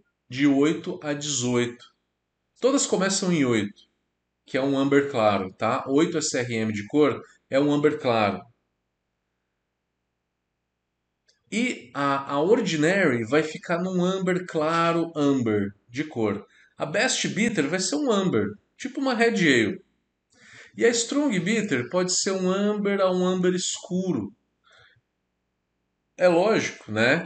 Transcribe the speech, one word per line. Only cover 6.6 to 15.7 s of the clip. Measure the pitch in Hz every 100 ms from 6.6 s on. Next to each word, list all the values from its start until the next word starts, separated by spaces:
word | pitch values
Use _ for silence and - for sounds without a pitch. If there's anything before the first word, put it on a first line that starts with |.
| 110
de | 104 104
cor | 147 143 117 - _ -
é | 135
um | 147
amber | 147 151 147
claro. | 131 113 104 95 - _ _ _ _ _ _ _ _ _ _ _ _ _ _ _ _ _ _ _ _ _ _ _ _ _ _ _ _ _ -
E | 208 247 - -
a, | 135 143 139 -
a | 143
Ordinary | 165 247 185 156 151 196 170 120
vai | 110 147
ficar | 156 - - 175
num | 185 180
amber | 180 190 185 175 180
claro, | 165 151 165 170 170 165 151
amber | 143 135 110 104 101